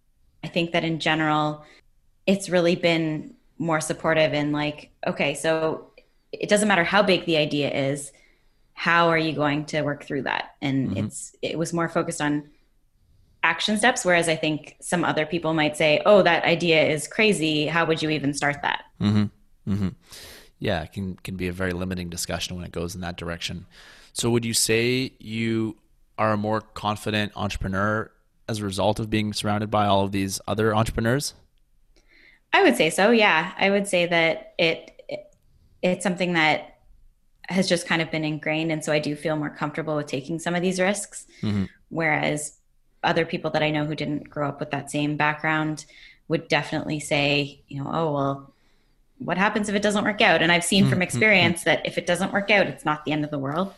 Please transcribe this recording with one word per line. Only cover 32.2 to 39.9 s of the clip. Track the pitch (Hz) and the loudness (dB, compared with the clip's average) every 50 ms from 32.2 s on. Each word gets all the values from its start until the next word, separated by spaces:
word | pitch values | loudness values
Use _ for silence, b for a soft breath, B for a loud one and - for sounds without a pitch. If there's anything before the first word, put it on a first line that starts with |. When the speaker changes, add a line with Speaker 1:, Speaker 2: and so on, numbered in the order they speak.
| b b b b b b - | b b b b b b 4
Speaker 1:
I | 359 403 | 6 6
would | 311 240 - | 6 6 4
say | 160 160 | 2 2
so, | - - 190 220 | 2 4 4 6
yeah. | 240 226 208 196 165 156 165 185 - - | 6 6 6 6 4 2 0 -2 -2 0
I | 185 196 | 2 2
would | 202 202 196 196 | 2 2 0 0
say | - 175 175 | 0 0 2
that | 170 175 170 165 160 - - - - - - | 2 2 2 2 2 0 -2 -6 -10 -4 0
it, | 170 165 160 - - - - - - - | 0 0 0 -2 -6 -14 -20 -20 -14 -12
it, | - 605 - - _ _ _ _ _ _ _ _ _ _ - | -12 -12 -12 -14 _ _ _ _ _ _ _ _ _ _ -2
it's | 180 180 180 - | -2 0 0 -2
something | 202 175 175 185 180 175 | -2 -2 -2 -2 0 2
that | 165 156 156 139 - - - - _ _ - - _ - - _ _ _ _ _ _ - - | 2 4 2 2 0 -2 -8 -20 _ _ -20 -20 _ -20 -20 _ _ _ _ _ _ -10 -4
has | 175 190 180 - | -2 0 0 2
just | 180 170 - - | 0 -2 0 0
kind | 175 160 | -2 -2
of | 165 160 | -2 -2
been | - 160 156 | -4 -4 -4
ingrained, | 151 156 147 - 156 156 156 160 165 | -4 -4 -4 -4 -4 -2 -2 -2 -2
and | 156 156 151 | -2 -4 -2
so | 160 | -2
I | 151 151 | -2 -2
do | 151 147 147 | -2 -2 -6
feel | 147 - 165 156 | -4 -4 -4 -4
more | 151 147 147 | -4 -4 -6
comfortable | - - 160 147 - - 156 160 | -6 -6 -6 -6 -4 -6 -6 -4